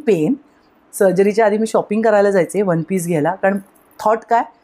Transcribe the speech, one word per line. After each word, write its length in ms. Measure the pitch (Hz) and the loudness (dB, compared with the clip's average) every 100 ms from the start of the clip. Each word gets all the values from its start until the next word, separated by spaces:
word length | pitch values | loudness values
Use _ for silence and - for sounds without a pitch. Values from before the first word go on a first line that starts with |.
| 302 | 2
pain. 240 | 175 156 277 _ _ _ _ _ | 0 0 -4 _ _ _ _ _
सर्जरीच्या 520 | - 196 175 196 202 214 | 0 0 2 0 2 0
आधी 120 | 208 | 0
मी 100 | 220 | -2
shopping 340 | 202 170 214 | -2 -2 -2
करायला 300 | 226 208 202 | 2 2 2
जायचे 300 | 196 160 190 | 2 0 -2
one 200 | 202 165 156 | -2 -2 -2
piece 180 | 190 170 | -4 -2
घ्यायला, 280 | 165 156 185 | -2 -2 -2
कारण 220 | 196 202 - _ _ - 214 | -2 -2 -8 _ _ -6 -2
thought 140 | 226 - | -2 0
काय, 120 | 233 - _ | -2 -2 _